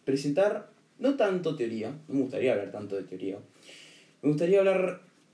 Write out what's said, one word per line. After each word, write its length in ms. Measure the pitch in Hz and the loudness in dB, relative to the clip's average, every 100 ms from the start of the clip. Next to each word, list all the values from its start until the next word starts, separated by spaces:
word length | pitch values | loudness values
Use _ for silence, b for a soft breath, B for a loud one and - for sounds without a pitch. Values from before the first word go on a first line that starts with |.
presentar, 680 | - 139 147 151 202 208 - _ _ - | -2 -2 0 2 2 0 -8 _ _ -2
no 180 | 254 277 | 0 2
tanto 400 | 208 185 165 151 | 2 0 -2 -2
teoría, 340 | 117 113 113 151 - | -4 -4 -8 -10 -4
no 60 | |
me 60 | 139 | -2
gustaría 300 | 127 101 123 | -2 0 0
hablar 180 | 104 98 | 0 -2
tanto 260 | 104 104 98 | -8 -8 -8
de 60 | |
teoría, 360 | 92 92 98 101 - B B B B B B _ | -8 -8 -8 -8 -12 B B B B B B _
me 60 | 143 | 0
gustaría 300 | 151 170 196 | 2 4 4
hablar 420 | 190 185 180 180 - _ _ | 6 4 0 -4 -14 _ _